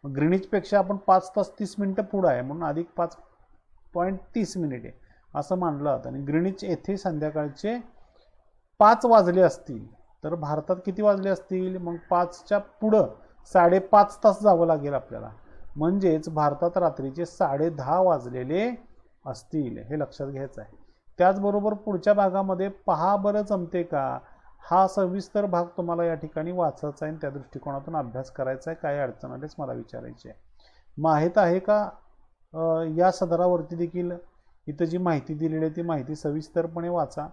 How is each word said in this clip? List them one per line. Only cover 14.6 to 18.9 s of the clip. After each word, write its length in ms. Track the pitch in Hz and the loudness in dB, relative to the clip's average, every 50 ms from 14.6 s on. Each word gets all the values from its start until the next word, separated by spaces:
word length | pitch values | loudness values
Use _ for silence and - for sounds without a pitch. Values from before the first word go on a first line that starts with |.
| 170 | 4
लागेल 260 | 165 160 151 143 143 143 | 2 2 0 0 -4 -4
आपल्याला, 360 | 131 - - 117 113 110 113 110 - - - - - - - - | -4 -6 -6 -14 -12 -12 -14 -18 -20 -20 -20 -18 -16 -14 -12 -6
म्हणजेच 540 | 143 151 170 185 202 190 180 156 156 156 170 | -2 0 0 2 2 2 2 2 2 -2 -4
भारतात 480 | 160 151 151 147 143 143 170 175 175 | -2 0 0 0 0 0 -2 0 0
रात्रीचे 480 | 190 175 160 151 - 135 135 135 165 170 | 2 0 0 0 -2 -8 -8 -6 -8 -8
साडे 440 | 165 - - 190 151 139 143 156 170 | -10 -2 -2 0 0 2 0 0 -2
दहा 300 | 160 143 127 131 156 180 | -2 -4 -4 -2 2 4
वाजलेले 720 | 190 185 165 139 120 123 127 127 123 131 156 185 214 247 240 - - - | 4 4 2 2 -2 -8 -8 -8 -6 -4 -2 -2 -2 -2 -6 -8 -16 -20